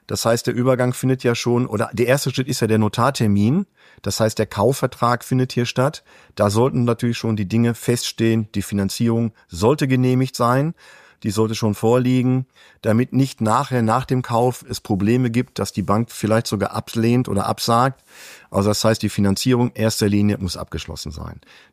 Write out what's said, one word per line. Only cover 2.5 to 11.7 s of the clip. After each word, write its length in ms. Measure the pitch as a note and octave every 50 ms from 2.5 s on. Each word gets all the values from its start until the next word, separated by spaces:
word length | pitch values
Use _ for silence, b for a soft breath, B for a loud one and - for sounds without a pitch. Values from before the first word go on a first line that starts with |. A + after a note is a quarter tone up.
| B2+ -
ja 60 | B2
der 120 | G#2+ A2 G#2+
Notartermin. 880 | A2 G2+ - - A#2 C#3 C#3+ - A#2+ G#2 G2+ G2+ G#2 A#2 D3 G3 G3+ - b b b b b b -
Das 160 | G2+ - -
heißt, 200 | A2 A2 - -
der 80 | G#2+
Kaufvertrag 800 | - - G#2 G2 B2 C#3 - - B2+ - - B2 A#2 A#2+ A#2 -
findet 280 | - C3 B2+ B2+ B2+ -
hier 140 | A#2+ A#2+
statt. 380 | - - B2+ B2+ D3 - - b b b b b b b
Da 160 | - G#2 G#2
sollten 340 | G2 A2+ B2 C#3 - C3+ A#2+
natürlich 340 | A#2+ A#2 - B2+ A#2+ A#2 -
schon 180 | - A2+ A2
die 120 | G#2 G2+ F2+
Dinge 260 | G#2+ A2+ A#2 A#2 A2+
feststehen, 720 | - - - A#2+ A#2+ - - - - A2+ A2+ A2+ A2+ A2 - -
die 80 | G2+ -
Finanzierung 720 | - G2+ G2+ G2 F#2+ - - A#2+ A#2 A2+ A#2 A#2 A2 b b b b
sollte 400 | F2 E2 G2+ A#2+ D3+ D3+ D3+ C3
genehmigt 480 | C3 B2+ B2+ B2+ B2+ B2+ C3 B2+ -
sein, 380 | - A#2+ A#2+ B2 C3+ D3 D#3+ - B B B B B B B B B -
die 80 | A2
sollte 240 | F#2+ A2 A2 A2 A2+
schon 200 | - A#2 G#2+